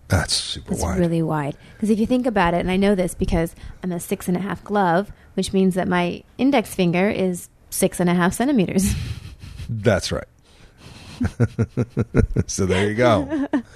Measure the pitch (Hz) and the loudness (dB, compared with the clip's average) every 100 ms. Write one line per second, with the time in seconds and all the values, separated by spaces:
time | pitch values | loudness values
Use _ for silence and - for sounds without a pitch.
0 | - - - - - - - - - 185 | -2 -2 0 -4 -4 -10 -8 -4 -2 0
1 | 170 165 160 156 143 - - - 208 214 | 0 0 0 -2 -4 -8 -16 -4 0 0
2 | 226 254 247 208 170 170 175 185 196 196 | 2 0 0 2 2 2 0 2 4 2
3 | 180 - 190 165 165 - - - 185 175 | 0 -2 0 0 0 -6 -18 -10 -8 -6
4 | - 190 - 175 196 180 - 208 180 165 | -6 -4 -2 -2 -2 -6 -2 0 4 2
5 | 208 - - - 185 190 190 180 180 180 | 0 -8 -10 -6 0 2 4 2 0 0
6 | 175 - - - 269 277 - - 175 175 | 0 -4 -10 -2 2 2 0 0 2 2
7 | 202 - 185 175 - _ - - 185 - | 2 2 -2 -4 -10 _ -12 0 0 2
8 | 175 175 170 - 254 262 170 - 196 - | 2 4 2 2 2 2 2 2 0 0
9 | - - - - - - - 113 107 92 | -6 -10 -12 -16 -16 -12 -10 -2 2 2
10 | - - - _ _ - - - - - | 0 -6 -8 _ _ -20 -20 -20 -20 -20
11 | - - 247 - 113 - 110 - 120 - | -14 -6 -4 0 -2 -2 -4 -4 -4 -4
12 | 101 - - - - - 92 92 104 107 | -2 2 2 0 -2 -2 0 0 0 2
13 | 123 107 - 302 277 277 - | 4 2 0 -4 -2 -4 -4